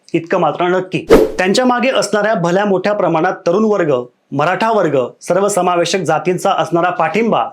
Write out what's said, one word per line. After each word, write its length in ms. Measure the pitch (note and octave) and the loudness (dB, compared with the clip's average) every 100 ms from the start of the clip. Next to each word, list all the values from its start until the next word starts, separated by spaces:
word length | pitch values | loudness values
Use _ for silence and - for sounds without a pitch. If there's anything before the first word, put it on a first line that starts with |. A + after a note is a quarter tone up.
| _ | _
इतकं 260 | E3 E3 F#3 | -6 -2 0
मात्र 280 | D#3 C#3+ F3 | 0 0 0
नक्की. 400 | F#3 F#3 D#3+ - | 0 -2 -8 2
त्यांच्या 540 | - - - F#3 G3+ | 2 4 0 0 2
मागे 240 | B3+ A#3+ B3+ | 2 2 0
असणाऱ्या 460 | B3 - G#3+ G#3 | 0 0 0 0
भल्या 300 | G#3+ E3+ F#3 | 0 0 0
मोठ्या 280 | G#3 F#3 G3+ | 2 0 0
प्रमाणात 400 | G#3 F3+ D#3+ F3+ F#3 E3+ | 0 0 0 0 -2 -2
तरुण 180 | F#3+ | 0
वर्ग, 300 | A3 G3+ D#3+ B2 B2 _ _ | 2 0 0 -2 -4 _ _
मराठा 400 | C#3 D#3 F#3 A3 | -2 0 0 0
वर्ग, 260 | G#3+ E3 C3+ A#2+ - | 2 2 0 -2 -8
सर्वसमावेशक 800 | - F3+ G3+ F3+ F3+ F3 E3+ F#3+ | -2 0 2 0 0 0 0 -2
जातींचा 520 | D#3 D3+ F3 F3+ G3+ | 0 -2 0 -2 0
असणारा 400 | E3 D#3+ E3+ F3 | 0 0 0 0
पाठिंबा 580 | E3+ D#3+ G#3 A3+ D3 A2 | 0 -2 0 0 0 -2